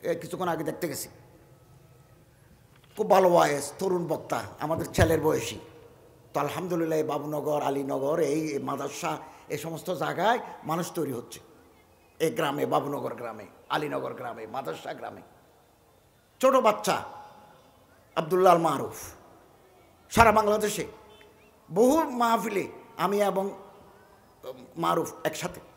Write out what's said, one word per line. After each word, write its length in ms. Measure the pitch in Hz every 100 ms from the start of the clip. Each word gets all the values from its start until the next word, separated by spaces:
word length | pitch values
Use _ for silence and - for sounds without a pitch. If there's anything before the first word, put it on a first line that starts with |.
এ, 120 | -
কিছুক্ষণ 340 | 170 - - 180
আগে 160 | 160
দেখতে 240 | 156 156 170
গেছি। 200 | - - - - - - - - - - - - - - _ - - - - - -
খুব 140 | 202
ভালো 220 | 190 185
ওয়াইজ, 400 | 170 156 143 - -
তরুণ 280 | 190 180 160
বক্তা, 360 | 151 - 131 104 -
আমাদের 260 | 147 165 -
ছেলের 280 | - 165 160
বয়সী। 360 | 156 147 - - - - - - - - -
তো 60 | 143
আলহামদুলিল্লাহ, 580 | 143 147 180 170 160 156
এই 60 |
বাবুনগর, 580 | 151 147 147 151 139 147
আলীনগর, 580 | 135 139 135 139 139 165
এই 380 | 151 151 156 139
মাদ্রাসা, 580 | 131 135 139 - 170 151 - - -
এই 100 | 147
সমস্ত 320 | 165 160 -
জায়গায় 480 | 175 156 151 196 240 - -
মানুষ 280 | - 165 170
তৈরি 180 | - 147
হচ্ছে। 280 | 120 - - - - - _ _ _ _ _
এই 120 | -
গ্রামে, 360 | 117 139 143 131
বাবুনগর 480 | 147 139 143 123
গ্রামে, 320 | - 120 110 101 - -
আলীনগর 440 | 147 151 139 131
গ্রামে, 320 | 123 123 113 110
মাদ্রাসা 480 | 123 139 160 -
গ্রামে। 280 | 143 110 101 - - _ _ _ _ _ _ _ _ _ _
ছোট 160 | 262 262
বাচ্চা 480 | 320 311 - 135 - - - - - - - _ _ - _ -
আব্দুল্লাহ 380 | 160 180 185
আল 60 | 175
মারুফ 520 | 165 143 110 - - - - - - _ _ _ _ _ _
সারা 220 | - 226
বাংলাদেশে 540 | 214 208 208 208 208 - - - - - - - - -
বহু 280 | 170 247 311
মাহফিলে 680 | 311 247 233 226 208 196 151 - - -
আমি 260 | 170 202
এবং 280 | 202 185 196 - - - - - - - - _ - 127 120 151
মারুফ 360 | 170 170 151 -
একসাথে 360 | 156 - 156 - -